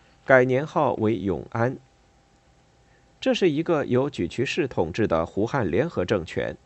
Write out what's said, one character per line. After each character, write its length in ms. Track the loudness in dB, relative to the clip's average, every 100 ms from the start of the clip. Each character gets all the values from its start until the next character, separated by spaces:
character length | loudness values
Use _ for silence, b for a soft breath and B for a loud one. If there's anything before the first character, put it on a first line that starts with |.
| b b 4
改 200 | 6 6
年 200 | 2 -2
号 300 | 0 0 2
为 220 | 0 0
永 280 | -2 -4 -4
安。 260 | -2 -2 -4 -14 _ _ _ _ _ _ _ _ _ b b b _
这 140 | -2 2
是 160 | 2
一 100 | 2
个 240 | 0 -2 2
由 240 | 0 0
举 180 | -2 -4
区 160 | -2
市 240 | -2 -2 -2
统 240 | -2 -2
治 140 | 0 0
的 180 | 0
胡 220 | 0 -2 -2
汉 240 | -2 0
联 180 | 0 0
合 160 | -2
政 220 | -2 -2 -2
权。 320 | -6 -6 -8